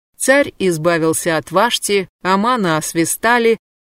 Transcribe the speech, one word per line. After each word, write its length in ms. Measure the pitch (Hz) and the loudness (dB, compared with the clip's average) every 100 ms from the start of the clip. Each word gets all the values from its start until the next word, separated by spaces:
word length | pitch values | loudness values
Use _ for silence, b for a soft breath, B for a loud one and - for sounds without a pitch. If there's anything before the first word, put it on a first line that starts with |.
| _ - | _ -6
Царь 360 | - 277 285 - | 0 2 0 -2
избавился 800 | 190 165 165 165 160 156 175 156 | -2 0 0 0 0 -2 -2 -2
от 140 | - | -2
Вашти, 580 | 175 233 - - 202 185 _ | 0 0 -2 -2 -2 -4 _
Амана 540 | 180 196 226 254 180 156 | -2 0 0 0 0 -2
освистали, 800 | - 165 160 - 220 240 226 220 _ _ | -2 -2 -2 -2 0 2 2 0 _ _